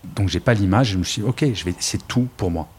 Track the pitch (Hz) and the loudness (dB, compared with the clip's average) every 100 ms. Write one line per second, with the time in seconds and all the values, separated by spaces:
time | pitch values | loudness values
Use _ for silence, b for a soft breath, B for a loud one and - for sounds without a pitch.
0 | - - 98 90 123 113 98 104 127 95 | -8 -2 0 0 2 4 4 4 4 0
1 | 85 - 107 123 147 110 87 87 - 95 | -2 -2 -2 0 0 0 -4 -4 -4 -6
2 | - 123 123 - 95 82 80 | -2 0 0 -2 -2 -2 -6